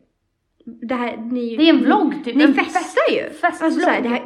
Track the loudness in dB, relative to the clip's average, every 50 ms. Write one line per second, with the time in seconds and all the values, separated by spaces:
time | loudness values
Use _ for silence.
0 | _ _ _ _ _ _ _ _ _ _ _ _ -20 -20 -16 -14 -8 -6 -6 -4
1 | -4 -6 -8 -8 -8 -6 -6 -4 -4 -4 0 4 4 6 6 6 4 4 4 4
2 | 2 0 -2 -4 -8 -2 2 4 4 4 4 2 -2 -2 -4 -6 -6 -2 -2 0
3 | 0 2 0 -2 -4 -8 -8 -2 -2 -2 -2 0 -2 -2 0 2 2 2 0 0
4 | 0 -2 -4 -4 -6